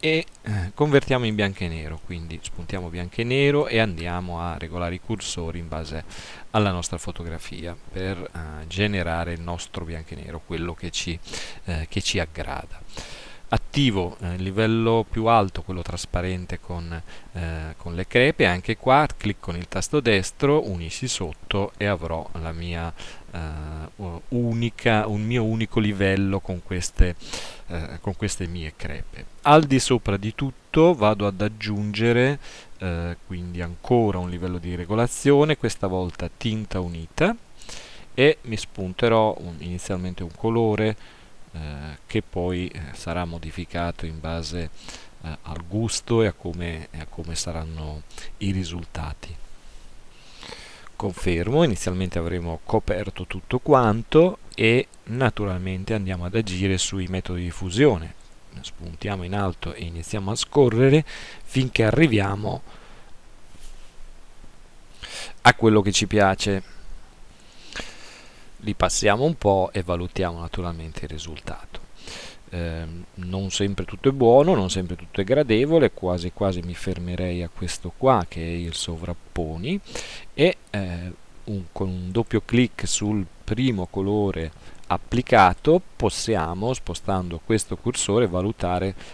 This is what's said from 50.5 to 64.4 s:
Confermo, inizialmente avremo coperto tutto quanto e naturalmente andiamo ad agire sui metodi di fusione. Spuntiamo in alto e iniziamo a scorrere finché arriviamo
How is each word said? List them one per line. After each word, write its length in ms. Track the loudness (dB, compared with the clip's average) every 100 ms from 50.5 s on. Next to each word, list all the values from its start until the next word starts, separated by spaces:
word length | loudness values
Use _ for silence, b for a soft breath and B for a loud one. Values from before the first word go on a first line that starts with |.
| B B B B -6
Confermo, 640 | -6 0 2 2 2 4
inizialmente 560 | 4 2 -2 -2 -2 -2
avremo 420 | -2 -2 -4 -6
coperto 640 | 0 0 2 -2 -4 -8 -8
tutto 320 | -8 -2 -2
quanto 800 | 6 6 8 4 4 6 6 4 -8
e 340 | 2 4 4 2 -6
naturalmente 880 | -8 0 2 2 -2 -2 -2 -4 -2
andiamo 320 | -2 -2 -4
ad 100 | -2
agire 440 | 0 0 0 2 2
sui 280 | 0 -2 -2
metodi 360 | -2 -2 -4
di 80 | -4
fusione. 640 | -4 -2 6 6 6 -2 -12 -18 -20 -18 -16
Spuntiamo 640 | -14 -12 -12 -8 -4 -4
in 120 | -4
alto 400 | -2 -2 -4 -8
e 100 | -8
iniziamo 460 | -8 -8 -6 -4 -2
a 40 |
scorrere 720 | -4 2 6 6 6 6 6 4 B B B
finché 400 | -2 0 2 4
arriviamo 800 | 4 6 6 6 2 -2 -4 -6 -8 B B B B -16 -16 -18 -18 -14 -14 -12 -14 -14 -14 -14 -18 -16